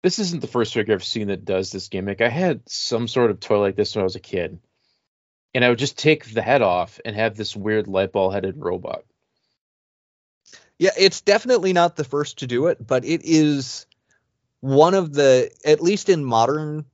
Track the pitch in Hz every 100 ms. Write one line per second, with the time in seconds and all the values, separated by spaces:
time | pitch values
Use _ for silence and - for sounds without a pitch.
0 | 185 180 190 170 - 120 113 120 104 101
1 | - 117 101 95 101 95 95 98 - -
2 | 98 98 117 127 185 143 _ - - 117
3 | 117 131 117 98 - 104 101 98 101 107
4 | 95 98 - 120 82 85 _ _ _ _
5 | _ _ _ _ _ 131 123 117 139 -
6 | 156 156 - 110 107 135 104 90 85 -
7 | - 104 113 107 104 104 101 107 95 95
8 | 98 101 95 98 95 147 87 90 - -
9 | _ _ _ _ _ _ _ _ _ _
10 | _ _ _ _ _ - _ _ 185 -
11 | 190 - - 202 240 247 190 180 175 170
12 | 147 143 147 - 131 120 160 - 110 127
13 | 107 165 - 160 151 143 131 - - _
14 | _ _ _ _ _ _ 131 135 165 190
15 | 170 143 139 127 123 _ 147 151 170 202
16 | - 175 135 113 113 151 151 151 151